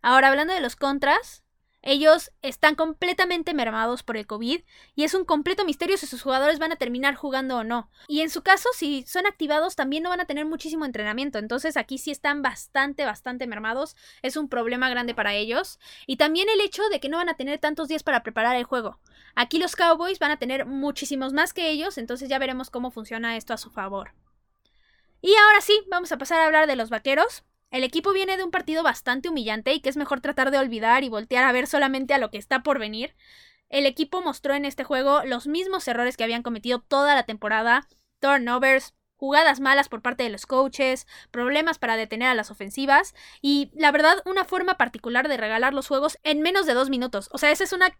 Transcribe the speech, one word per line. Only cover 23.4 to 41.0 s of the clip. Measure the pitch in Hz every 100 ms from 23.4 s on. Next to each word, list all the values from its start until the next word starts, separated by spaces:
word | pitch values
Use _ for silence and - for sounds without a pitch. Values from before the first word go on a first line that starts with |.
| -
a | 226
su | 220
favor. | - 196 196 - _ _ _ _ _ _ _ _ _ _ _
Y | - 427
ahora | 415 415
sí, | 403 415 392
vamos | 359 349
a | 294
pasar | 277 330
a | 320
hablar | 311 311
de | 254
los | 226
Vaqueros. | 226 269 277 440 - _ _ _
El | 254
equipo | 262 311 392
viene | 381 381 381
de |
un | 370
partido | 359 - 320
bastante | 330 233 - 254 339
humillante | 311 220 214 233
y | 302
que | 262
es | 277
mejor | 285 269
tratar | 285 269 262
de | 277
olvidar | 269 226 220 247
y | -
voltear | 220 220 247
a | 254
ver | 247 269
solamente | 294 277 262 262 277
a |
lo | 240
que | 208
está | - 262
por | 277 269
venir. | 214 220 262 _ _ - - _ _
El | 277 277
equipo | 269 311 370
mostró | 359 247 285 277
en | 285
este | 277
juego | 269 262 269 285
los | 269 247 285
mismos | 311 381 381 -
errores | 240 247 254
que |
habían | 226 233
cometido | 240 226 240 240
toda | _ 277 285
la | 285 254
temporada, | 214 214 220 233 247 - _ _ _
turnovers, | 277 277 240 247 269 262 - _ _ _
jugadas | 269 294 320 269
malas | 269 277 269
por | 226
parte | 247 247
de | 240
los | 202 -
coaches, | 262 269 - 269 262